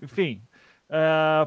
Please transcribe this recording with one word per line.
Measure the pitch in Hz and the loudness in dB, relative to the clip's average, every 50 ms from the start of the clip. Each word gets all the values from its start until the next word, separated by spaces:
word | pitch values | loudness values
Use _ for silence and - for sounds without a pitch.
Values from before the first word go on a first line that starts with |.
enfim. | 127 127 - 196 185 147 110 98 110 _ _ _ _ _ _ _ _ - | -20 -10 -4 -4 -4 -4 -4 -8 -14 _ _ _ _ _ _ _ _ -6
É, | 160 160 160 160 160 156 156 156 156 156 156 | -2 0 0 2 2 2 2 2 2 2 0